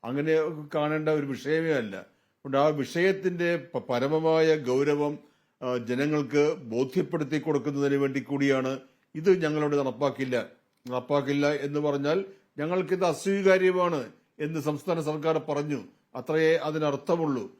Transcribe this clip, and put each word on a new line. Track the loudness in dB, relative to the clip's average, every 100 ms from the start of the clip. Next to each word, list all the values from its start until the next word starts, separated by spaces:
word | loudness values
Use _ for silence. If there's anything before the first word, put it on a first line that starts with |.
| -6
അങ്ങനെ | -4 2 2 0 -4 -6
കാണേണ്ട | -2 0 0 0 0
ഒരു | -2
വിഷയമേ | -6 -2 -2 0 0
അല്ല. | -2 -10
അതുകൊണ്ട് | -16 _ _ _ -2 2
ആ | 2 2
വിഷയത്തിൻ്റെ | -4 0 2 2 -2 -2 0 -2 -4
പ-, | -10 -2
പരമമായ | -2 0 2 2 4 4 2 2
ഗൗരവം, | 2 2 2 0 -4 -12 _ _ _
ആ, | -4 -4 -2
ജനങ്ങൾക്ക് | -2 0 0 0 2 2 0 -4
ബോധ്യപ്പെടുത്തി | -2 0 0 -2 -4 -2 -2 0
കൊടുക്കുന്നതിന് | -2 0 -2 0 2
വേണ്ടി | 0 -2 -4
കൂടിയാണ് | 0 2 2 0 -6 -10 _ _ -2
ഇത് | 2 4
ഞങ്ങളോട് | 2 0 0 0
നടപ്പാക്കില്ല. | 0 0 -2 -2 -2 -2 -4 -14 _ _ -8
നടപ്പാക്കില്ല | -8 -2 -2 0 0 0 0 -4
എന്ന് | -2 -2
പറഞ്ഞാൽ | 0 0 0 -2 -14 _ -8
ഞങ്ങൾക്കിത് | -4 -2 -2 0 0
അസ്വീകാര്യമാണ് | 0 -2 2 4 6 4 2 0 0 -6 -14 _ -8 -6
എന്ന് | -4 -4
സംസ്ഥാന | -4 -2 -2 -2
സർക്കാർ | -2 0 0 0
പറഞ്ഞു, | -4 -2 -6 -8 _ _ -12
അത്രയേ | -2 2 4 4 2
അതിനർത്ഥമുള്ളൂ. | 0 0 -2 0 0 0 -2 -4 -14